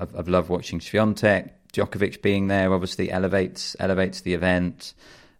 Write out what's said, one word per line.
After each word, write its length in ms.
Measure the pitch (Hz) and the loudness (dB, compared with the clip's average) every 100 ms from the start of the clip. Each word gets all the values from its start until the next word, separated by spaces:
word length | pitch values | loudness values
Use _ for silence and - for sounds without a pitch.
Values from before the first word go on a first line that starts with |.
I've, 140 | 87 87 | -10 -8
I've 120 | 87 | 0
loved 200 | 90 82 | 2 2
watching 300 | 87 - 85 | -2 -4 -8
Swiatek, 720 | - 101 110 101 107 95 - - _ | -2 2 2 4 4 2 0 -14 _
Djokovic 480 | - 101 92 101 - | -4 -4 -2 -4 0
being 260 | 104 98 98 | 0 2 2
there 260 | 98 95 | 2 4
obviously 380 | 95 92 - 92 | 2 0 -4 -4
elevates, 640 | 92 92 98 92 - - - | 0 0 2 0 -4 -10 -4
elevates 420 | 98 92 92 92 | -2 0 0 -2
the 120 | - | -4
event. 600 | 87 90 90 90 - - - - - - _ | 0 2 2 0 -4 -14 -20 -20 -20 -20 _